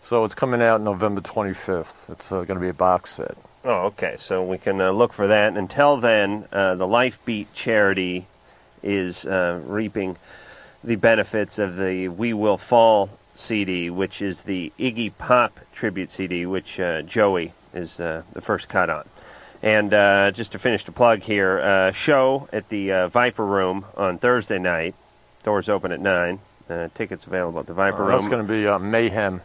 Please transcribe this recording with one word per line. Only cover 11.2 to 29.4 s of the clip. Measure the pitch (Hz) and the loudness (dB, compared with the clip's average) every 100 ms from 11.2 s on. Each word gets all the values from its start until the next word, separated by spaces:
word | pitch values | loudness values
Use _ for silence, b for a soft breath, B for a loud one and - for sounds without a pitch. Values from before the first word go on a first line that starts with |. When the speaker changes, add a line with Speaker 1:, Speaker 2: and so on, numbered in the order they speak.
| 98 110 101 - | 2 -2 -4 -2
Speaker 2:
of | 101 87 | -4 -2
the | 95 92 92 | -2 -2 -4
We | 87 117 | -4 -4
Will | 110 107 95 | 0 0 0
Fall | - 123 113 107 98 101 _ | 2 4 6 4 2 -6 _
C | - - 110 95 | -18 -4 -2 -2
D, | 90 87 | -2 -4
which | 87 95 - | -2 -4 -4
is | 101 87 | -8 -8
the | - 95 82 - | -6 -6 -6 -6
Iggy | 131 113 110 - | -6 -4 -8 -8
Pop | - 123 - - - | 2 4 4 -2 -20
tribute | - 117 92 90 | -6 -4 -4 -10
C | - 92 | -6 -4
D, | 87 87 | -4 -4
which, | 92 - - | -6 -6 -6
uh, | 90 80 | -4 -4
Joey | 76 117 104 92 85 - _ | -4 2 4 4 -2 -10 _
is, | 87 85 - | -12 -12 -8
uh, | 85 80 80 | -6 -6 -10
the | - | -16
first | - 101 - | -4 -4 -2
cut | 104 87 | 0 0
on. | 78 - - B B B B | -2 -8 -20 B B B B
And, | 107 107 104 | 2 2 4
uh, | 104 101 98 98 | 4 6 6 4
just | 101 113 | 0 -8
to | - | -2
finish | 127 117 - | 0 0 -4
the | |
plug | - 120 110 | 2 4 4
here, | - 104 95 92 | 0 0 2 2
uh, | 98 98 95 | 2 4 2
show | 95 - 143 131 135 139 | 0 2 4 4 0 -4
at | 107 - | -8 -6
the, | 107 98 | -6 -2
uh, | 95 90 | 0 0
Viper | 120 123 - 104 | 2 2 0 0
Room | 98 92 92 95 - | 2 0 -2 -8 -4
on | 98 87 | -4 0
Thursday | 123 123 104 98 | 0 0 0 -2
night. | 90 85 85 - _ _ _ _ | 0 0 -2 -8 _ _ _ _
Doors | - 104 92 | -2 -2 0
open | 101 92 | -2 -2
at | 82 | -2
nine. | 98 90 87 98 - _ _ | 0 2 0 -4 -12 _ _
Uh, | 85 85 | -8 -8
tickets | - 110 92 - | -8 -10 -10 -8
available | 92 87 82 | -4 -4 -6
at | - | -10
the | |
Viper | 85 98 95 | 0 0 2
Speaker 1:
Oh, | 98 | 2
Speaker 2:
Room. | |
Speaker 1:
that's | 120 101 | 2 2
gonna | 123 | -2
be, | 104 110 104 | -2 0 2
uh, | 101 | 0
mayhem. | 98 113 117 101 101 92 | 0 0 2 0 -2 -4